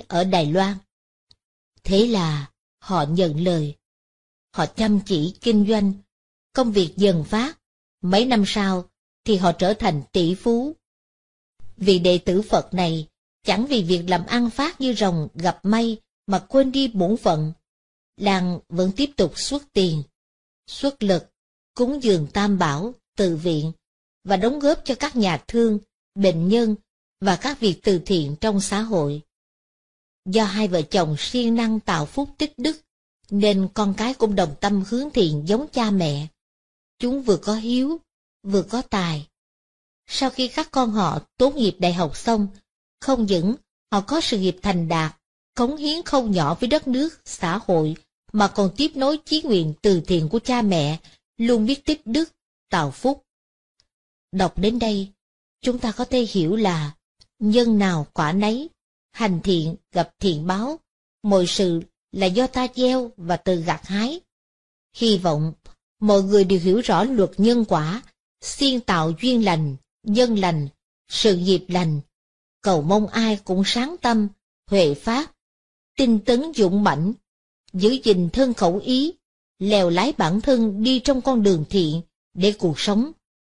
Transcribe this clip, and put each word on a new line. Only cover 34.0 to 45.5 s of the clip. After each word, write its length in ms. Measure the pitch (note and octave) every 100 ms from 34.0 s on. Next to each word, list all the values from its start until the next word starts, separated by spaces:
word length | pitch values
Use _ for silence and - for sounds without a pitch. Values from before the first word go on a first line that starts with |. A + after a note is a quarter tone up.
| A3+
cũng 220 | C4 G#3+ G3
đồng 200 | E3+ -
tâm 220 | G3+ G3+ F#3+
hướng 200 | A#3+ D4
thiện 340 | B3+ E3+ D3 D#3
giống 180 | A3 D4+
cha 200 | B3+ A3
mẹ. 360 | G3 D#3+ C#3+ D#3 _ _ _ _ _ _ -
Chúng 220 | A#3+ C#4
vừa 160 | B3 E3+
có 180 | G3+ A3
hiếu, 420 | A3 B3 C4+ E4 - _ _ _
vừa 200 | G3 G3
có 180 | - A#3
tài. 460 | - G3+ F3 D3+ D3+ _ _ _ _ _ _ _ -
Sau 220 | - C4
khi 180 | C4 B3+
các 200 | D4+ D#4
con 200 | C4+ A#3
họ 280 | G#3 E3+ D#3 - -
tốt 180 | C4 D4
nghiệp 200 | G#3 -
đại 140 | F3
học 240 | F3 D#3 -
xong, 300 | - A3 G3+ - _ _ _ _
không 240 | - B3+ G#3
những 300 | F3+ F#3 B3+ _ _ _
họ 100 | G3+
có 200 | G3 D#4
sự 180 | - G#3
nghiệp 160 | F#3 F3+
thành 260 | G3+ F3+ E3
đạt, 280 | E3 D#3 - _ _ _